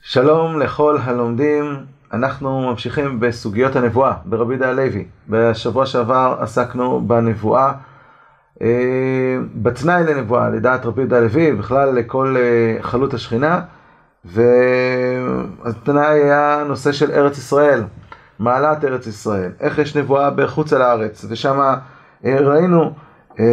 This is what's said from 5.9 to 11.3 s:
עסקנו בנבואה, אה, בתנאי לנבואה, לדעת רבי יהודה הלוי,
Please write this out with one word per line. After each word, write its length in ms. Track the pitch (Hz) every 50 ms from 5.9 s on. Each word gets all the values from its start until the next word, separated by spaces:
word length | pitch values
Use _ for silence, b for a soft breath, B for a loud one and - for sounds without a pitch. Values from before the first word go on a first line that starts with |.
| - 131 120 110 131 127 131 127 131 -
עסקנו 600 | - 113 - 127 123 120 - 123 123 127 131 127 120
בנבואה, 680 | 104 120 117 117 117 110 110 104 110 107 123 135 135 139 135 B B B B B B B B B B B B B B B - -
אה, 720 | 110 117 123 123 127 127 131 131 131 131 131 131 127 127 127 120 113 -
בתנאי 500 | 117 104 120 120 - 131 160 175 180 170
לנבואה, 440 | 160 151 139 123 101 120 120 117 113
לדעת 380 | 110 110 110 127 127 120 110
רבי 140 | 117 110 113
יהודה 160 | 135 120 123
הלוי, 360 | 123 117 113